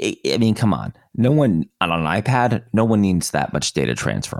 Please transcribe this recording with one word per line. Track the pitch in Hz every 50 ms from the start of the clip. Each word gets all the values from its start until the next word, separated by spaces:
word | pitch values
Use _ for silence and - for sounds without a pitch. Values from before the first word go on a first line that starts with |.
| -
I, | 107 - - - - -
I | 117
mean, | 117 113 104
come | - 123 107 82
on. | 60 50 - - - _ _ _
No | - 113 127 147
one, | 151 143 120 90 80 73 - _ _
on | 92 82
an | 85 85 80
iPad, | 78 87 101 101 - 131 123 123 120 117 - - - -
no | 110 113
one | 113 113 107
needs | 101 95 90 87 - -
that | - 73 69 - -
much | 73 - - -
data | - 67 58 60
transfer. | - - 62 52 50 - - - 50